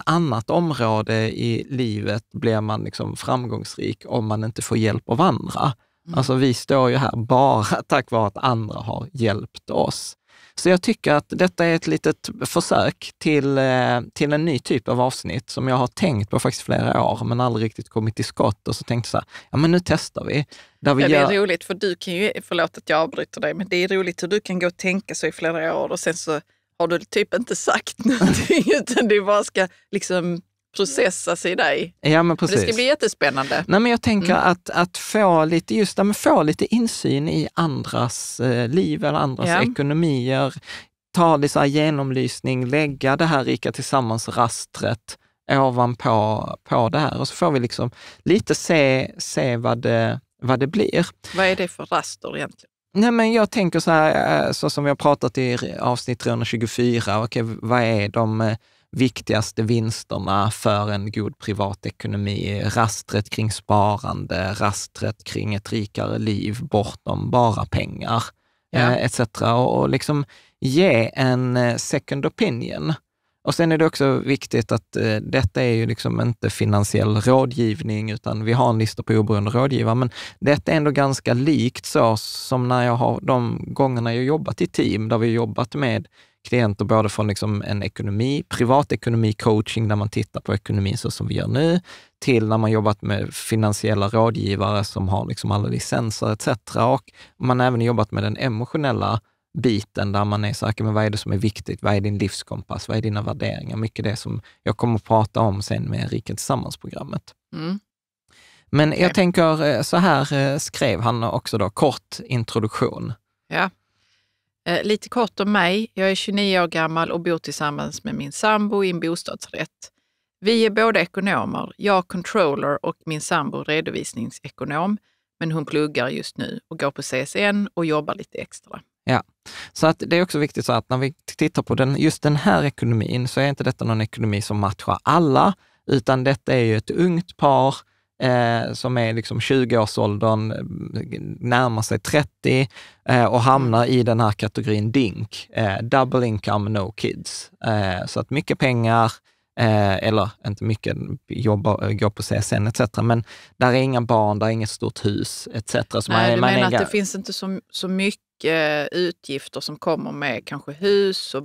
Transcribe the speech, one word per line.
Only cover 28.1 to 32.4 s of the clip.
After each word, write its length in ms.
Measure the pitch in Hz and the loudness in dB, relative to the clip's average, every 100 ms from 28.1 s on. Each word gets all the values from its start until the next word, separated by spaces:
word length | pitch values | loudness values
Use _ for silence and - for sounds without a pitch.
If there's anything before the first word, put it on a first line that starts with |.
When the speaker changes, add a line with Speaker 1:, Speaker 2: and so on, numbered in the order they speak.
| 247 190 - - 339 196 285 | 4 4 4 4 4 4 2
Speaker 2:
utan 320 | 220 247 233 | 2 2 4
det 140 | 208 | 4
bara 220 | 196 208 | 4 2
ska 240 | 214 - 185 _ _ | 2 0 -2 _ _
liksom 500 | 202 - 180 175 175 - _ _ - | -6 -2 0 0 -4 -8 _ _ -4
processas 720 | 196 - 202 - - 170 180 | -2 2 0 0 -4 -2 -2
i 100 | 185 | 0
dig. 400 | 165 139 175 - | 0 0 -4 -2
Speaker 1:
Ja, 220 | 147 156 | 4 4
men 80 | 170 | 4
Speaker 2:
Och 60 | 165 | 2